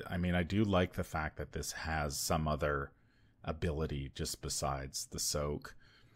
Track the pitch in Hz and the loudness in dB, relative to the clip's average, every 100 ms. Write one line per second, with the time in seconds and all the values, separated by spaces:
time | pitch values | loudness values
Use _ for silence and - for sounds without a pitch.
0 | - 87 90 87 80 98 107 92 92 - | -2 0 4 4 4 4 6 6 4 0
1 | 85 82 78 - 73 80 73 - 82 80 | -4 -2 -4 -4 -6 -6 -6 -4 -2 0
2 | 73 71 - 82 76 76 76 71 69 - | 0 0 0 2 2 2 2 0 -2 -10
3 | - _ - _ - 78 90 76 78 71 | -20 _ -20 _ -6 -2 0 0 0 -2
4 | 69 - 80 - 69 - 71 67 67 - | -4 -4 -6 -4 -4 -2 -2 -2 -4 -8
5 | - 73 - 76 73 73 - - - - | -6 -4 0 0 0 -2 -6 -18 -20 -20
6 | - | -20